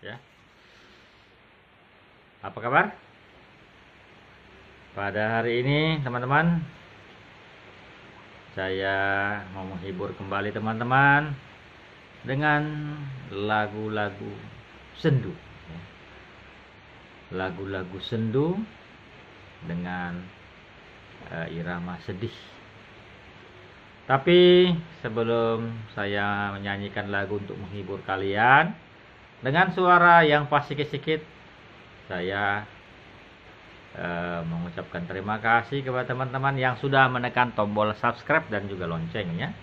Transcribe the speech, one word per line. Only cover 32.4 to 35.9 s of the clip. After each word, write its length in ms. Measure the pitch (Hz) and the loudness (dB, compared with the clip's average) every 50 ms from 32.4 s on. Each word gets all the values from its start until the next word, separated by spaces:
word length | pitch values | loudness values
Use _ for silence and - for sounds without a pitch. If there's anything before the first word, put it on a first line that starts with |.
| 104 101 101 104 104 - - - - - - - - - - - - - - - - - - - - - - - - - - | 0 0 0 -2 -6 -10 -18 -20 -20 -20 -20 -20 -20 -20 -20 -20 -20 -20 -20 -20 -20 -20 -20 -20 -20 -20 -20 -20 -20 -18 -12
eh, 460 | 85 87 87 87 85 87 87 87 85 82 | -8 -6 -6 -4 -4 -4 -6 -6 -6 -6
mengucapkan 640 | 82 82 85 85 87 82 90 85 - - 87 87 | -6 -6 -6 -6 -8 -8 -10 -12 -8 -8 -10 -8
terima 320 | 85 92 95 95 104 107 110 | -8 -8 -8 -6 -4 -6 -2
kasih 460 | 107 113 117 117 117 - 143 139 135 | 2 4 4 4 2 0 -6 -6 -4
kepada 260 | 131 | -4